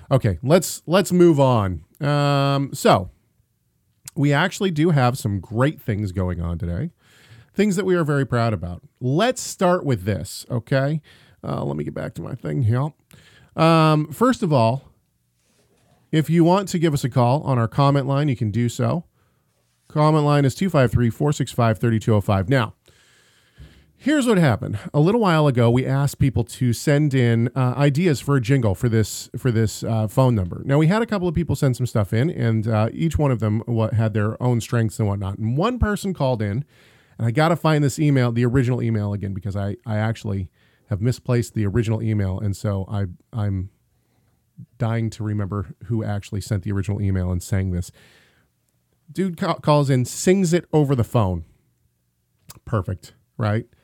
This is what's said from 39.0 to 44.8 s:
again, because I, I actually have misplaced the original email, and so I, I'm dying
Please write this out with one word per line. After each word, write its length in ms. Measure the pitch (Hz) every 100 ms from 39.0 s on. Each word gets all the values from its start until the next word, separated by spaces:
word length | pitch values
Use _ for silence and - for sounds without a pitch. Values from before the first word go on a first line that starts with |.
| 104
again, 220 | 101 98
because 220 | 98 101 98
I, 200 | 101 101
I 120 | - 107
actually 500 | 110 113 110 98 92 _ _ _ -
have 100 | 95
misplaced 540 | 117 117 - 120 117
the 120 | - 101
original 340 | 107 110 110
email, 380 | 110 104 95 92
and 180 | 107 95
so 280 | 107 98 95
I, 180 | 104 98 - _
I'm 380 | 117 104 95 92 _ _ _ _ _ _ _ _ - -
dying 320 | -